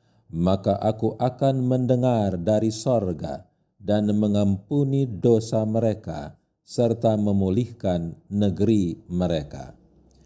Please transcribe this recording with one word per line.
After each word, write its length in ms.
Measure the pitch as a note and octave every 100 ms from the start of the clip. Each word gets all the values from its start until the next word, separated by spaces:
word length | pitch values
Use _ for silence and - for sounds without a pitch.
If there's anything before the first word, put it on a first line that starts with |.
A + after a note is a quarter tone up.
| _ _ _
maka 400 | D#2+ F2+ F#2+ G#2+
Aku 480 | G2 G#2 A2 A2 -
akan 480 | B2 B2+ C3+ C3+ B2+
mendengar 720 | B2+ B2 B2+ B2+ A#2 G2+ F2+
dari 320 | E2+ G#2+ A2
sorga 720 | G#2+ C#3 A#2+ F#2+ D#2+ D#2+ C#2 - _ _ _
dan 320 | G2+ G#2 G#2
mengampuni 960 | G#2 G#2+ G2+ G2+ G2 - C#3+ C#3 C#3 C3
dosa 560 | F#2+ A#2+ A2+ A2 A2+
mereka, 720 | G#2+ A2 A2 G2+ - D#2 D2 - _ _ _
serta 480 | - A#2 A2+ A2+
memulihkan 1040 | G#2+ G#2 G2 F#2+ G2 B2 - G2 F2 E2 - _
negeri 720 | G2+ G#2 E2+ G#2 G#2+ F2 D#2+ -
mereka." 720 | F2 F2+ E2 C#2+ C#2 C2 - _ _ _ _